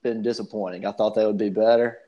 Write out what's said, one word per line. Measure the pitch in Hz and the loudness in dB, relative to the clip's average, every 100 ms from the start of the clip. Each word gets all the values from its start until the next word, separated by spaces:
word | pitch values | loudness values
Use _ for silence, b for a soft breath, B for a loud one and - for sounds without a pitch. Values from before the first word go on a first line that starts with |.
been | 123 113 | -4 -2
disappointing. | 110 117 104 107 95 90 101 | -4 -4 -6 -8 -8 -6 -8
I | |
thought | - 107 110 | -2 0 2
they | 107 | 0
would | 104 | 2
be | 104 | -2
better. | 95 113 117 120 117 | 2 4 4 2 -4